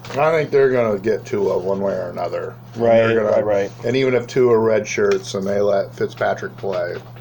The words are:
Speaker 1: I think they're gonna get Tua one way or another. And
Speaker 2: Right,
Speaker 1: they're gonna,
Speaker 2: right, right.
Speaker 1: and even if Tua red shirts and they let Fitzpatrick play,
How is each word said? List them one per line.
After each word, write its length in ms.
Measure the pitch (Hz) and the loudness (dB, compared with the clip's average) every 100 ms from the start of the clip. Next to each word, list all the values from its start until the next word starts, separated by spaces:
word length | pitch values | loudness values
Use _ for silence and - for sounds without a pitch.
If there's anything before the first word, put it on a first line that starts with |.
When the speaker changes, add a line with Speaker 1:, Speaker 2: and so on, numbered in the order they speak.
| - 131 | -10 -2
Speaker 1:
I 140 | 156 | 0
think 180 | 165 143 | 0 2
they're 200 | 139 135 | 4 4
gonna 280 | 127 113 104 | 4 0 0
get 260 | 110 101 | 0 -2
Tua 320 | - 107 98 95 | -2 -2 0 0
one 220 | 90 98 | -2 -2
way 140 | 98 | -2
or 160 | 92 90 | -4 -6
another. 440 | 87 87 87 87 - - | -6 -6 -6 -8 -12 -14
And 80 | 113 | -2
Speaker 2:
Right, 140 | 117 113 | 4 4
Speaker 1:
they're 160 | 113 113 | 4 2
gonna, 100 | 107 - | 2 2
Speaker 2:
right, 80 | |
right. 260 | 104 101 101 - | 2 0 -2 -6
Speaker 1:
and 120 | 120 131 | -2 0
even 180 | 131 | 2
if 120 | 123 120 | 0 0
Tua 320 | 139 123 113 | 2 4 4
red 280 | 113 110 - | 4 2 0
shirts 480 | - 101 98 - | 0 2 0 -2
and 120 | 101 98 | -6 -2
they 140 | 101 | 0
let 340 | 101 98 95 | 2 0 -2
Fitzpatrick 600 | - 104 - 104 98 101 - | -4 -6 -2 -4 -2 -8 -8
play, 400 | 98 90 87 82 - - | -6 -4 -4 -8 -12 -20